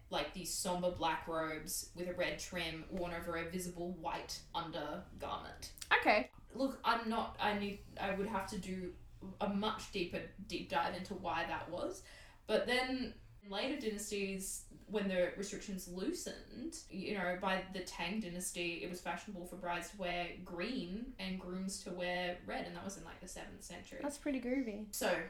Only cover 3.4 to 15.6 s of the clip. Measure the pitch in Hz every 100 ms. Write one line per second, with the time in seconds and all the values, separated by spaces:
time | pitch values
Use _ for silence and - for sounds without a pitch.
3.4 | 165 180 180 175 175 175 160 - - -
4.4 | - 165 160 160 147 - - - - -
5.4 | - - - - - 466 466 214 - -
6.4 | - 220 269 - - 233 226 226 - -
7.4 | 208 202 202 - - - 196 190 202 220
8.4 | - 208 185 185 180 - - - 190 190
9.4 | 196 202 214 202 - 196 175 - - -
10.4 | 190 170 - 185 170 180 185 190 180 175
11.4 | - 165 - 180 330 370 - - - -
12.4 | - 214 - 247 262 254 240 - - -
13.4 | 202 196 262 285 220 202 - 202 196 190
14.4 | 190 - - - - 202 196 185 180 -
15.4 | 202 196